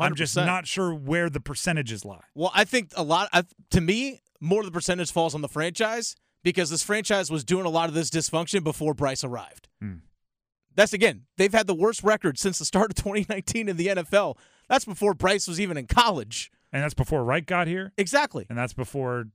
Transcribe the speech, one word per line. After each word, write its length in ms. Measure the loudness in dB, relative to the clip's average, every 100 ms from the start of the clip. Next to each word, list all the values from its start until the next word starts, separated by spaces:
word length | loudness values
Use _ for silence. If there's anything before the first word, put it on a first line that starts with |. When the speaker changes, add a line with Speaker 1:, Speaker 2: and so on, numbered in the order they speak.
Speaker 1:
I'm 160 | -2 0
just 180 | -2
Speaker 2:
hundred 100 | 0
percent. 20 | 0
Speaker 1:
not 180 | 0 -2
sure 260 | -2 -2
where 380 | -2 -2 0 0
the 80 | -2
percentages 680 | -6 -4 -2 -2 -2 -8
lie. 200 | -10 -18 _
Speaker 2:
Well, 160 | -4 0
I 120 | 2
think 260 | 2 0 -2 -4
a 80 |
lot, 240 | 2 2 4
I, 120 | 0 0 _ _
to 100 | 0
me, 420 | 2 0 -2 -8 _ _
more 200 | 0 0
of 40 | 0
the 60 |
percentage 400 | -4 -2 -2 -2
falls 240 | 0 0 -2
on 40 |
the 80 | -6
franchise 680 | -2 -4 0 -2 -2 -6 -10 _ _
because 280 | 0 0 0
this 120 | -2
franchise 480 | -2 -2 2 0 0
was 140 | -4
doing 200 | 0 0
a 40 | 2
lot 180 | 2 2
of 60 |
this 160 | 0 -2
dysfunction 540 | -2 0 -2 0 -2
before 280 | -2 -2 -2
Bryce 300 | 0 -2 -2
arrived. 460 | -6 -8 -12 -18 _ _
Speaker 1:
Hmm. 180 | -12 -12 -18 _ _ _ _ _ _
Speaker 2:
That's, 180 | 2 2
again, 340 | 4 2 0 -12 2
they've 160 | 4
had 160 | 4 2
the 60 | 2
worst 260 | 2 2
record 380 | 2 2 2 0
since 180 | -2 -2
the 60 |
start 260 | 0 2 2
of 60 | 0
twenty 280 | -4 -4 -2
nineteen 400 | -4 -4 -4 -4
in 80 | -2
the 120 | 0
N 100 | -2
F 140 | 2
L. 240 | 2 2 -6 _ _ _
That's 160 | 0
before 300 | 0 0 0
Bryce 320 | 2 2 2 0
was 140 | -2
even 160 | -2 -4
in 100 | 2
college. 640 | 4 4 2 -4 -10 -10 _ _
Speaker 1:
And 120 | -2
that's 100 | -2
before 320 | 0 0 0
Reich 220 | 2 0 0
got 200 | 0 0
here. 280 | -2 -6 -4
Speaker 2:
Exactly. 480 | 2 2 2 -4 -6
Speaker 1:
And 80 | -4
that's 160 | -4
before 540 | -4 -6 -4 -4 -4 -6